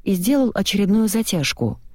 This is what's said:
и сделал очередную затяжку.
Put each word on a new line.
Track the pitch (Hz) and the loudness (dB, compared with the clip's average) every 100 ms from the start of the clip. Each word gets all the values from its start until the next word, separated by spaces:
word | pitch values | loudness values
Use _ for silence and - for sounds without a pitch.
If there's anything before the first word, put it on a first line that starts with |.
и | - | -4
сделал | 185 185 277 247 - | -2 2 2 2 0
очередную | 196 208 196 214 220 | -2 0 2 2 2
затяжку. | 220 220 170 135 - 117 - - | 0 -2 -2 -2 -2 -4 -4 -14